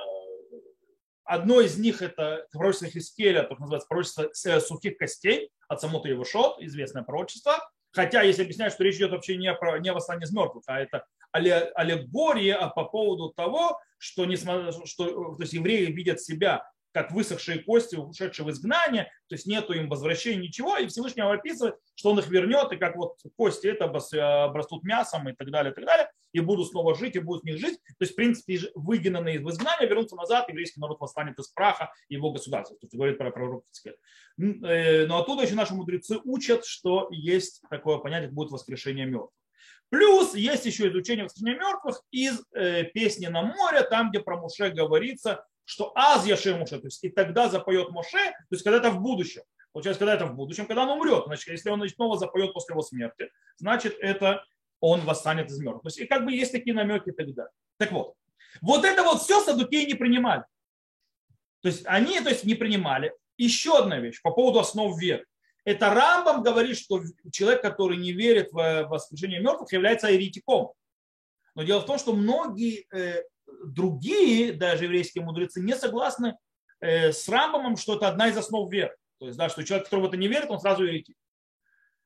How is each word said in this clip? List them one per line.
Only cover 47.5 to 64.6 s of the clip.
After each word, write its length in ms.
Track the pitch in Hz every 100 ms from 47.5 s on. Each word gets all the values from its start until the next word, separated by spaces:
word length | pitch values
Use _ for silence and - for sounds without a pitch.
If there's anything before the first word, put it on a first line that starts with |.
| 185 190 185 175
Моше», 280 | 175 - 370
то 320 | 381 - -
есть 140 | 185
когда-то 260 | 208 233 240
в 100 | 185
будущем. 420 | 233 202 - - - _ _
Получается, 280 | 156 196 190
когда 140 | 202
это 120 | 208 156
в 80 |
будущем, 320 | 127 139 190 208
когда 160 | 226
он 80 | 262
умрет. 360 | 302 320 135 147
Значит, 220 | 147 -
если 220 | 165 208
он 180 | 208 202
снова 280 | - 226 196
запоет 360 | 180 185 190
после 220 | 170 -
его 80 | 156
смерти, 480 | - 127 117 - - _ _ -
значит, 400 | 185 233 226 -
это 440 | 196 196 196 196 - _ _ _
он 160 | 165 175
восстанет 500 | 156 151 156 160 147
из 80 | 139
мертвых. 220 | 131 110
То 60 | 160
есть, 100 | -
и 80 | 240
как 180 | 269
бы 80 | 240
есть 200 | 254 254
такие 220 | 247 240
намеки 340 | 220 202 208 190
и 40 |
так 200 | - 143
далее. 180 | 135 - _ _ -
Так 120 | 208
вот, 220 | 165 - - _ _ _ -
вот 240 | 170 294
это 180 | 381 381
вот 200 | 339 -
все 180 | - 415
саддукеи 460 | 403 247 240 302 285
не 80 |
принимали. 500 | 262 240 247 247 156 - _ _ _ _ _ _ _ _ _ _ _
То 60 | 180
есть 180 | - -
они, 340 | 196 285 370
то 80 | 269
есть, 160 | 233
не 100 | 202
принимали. 580 | 226 226 202 156 135 151 - _ -
Еще 380 | 240 - 311 294
одна 220 | 196 139
вещь 220 | 120 -
по 80 | 165
поводу 280 | 233 254
основ 420 | 220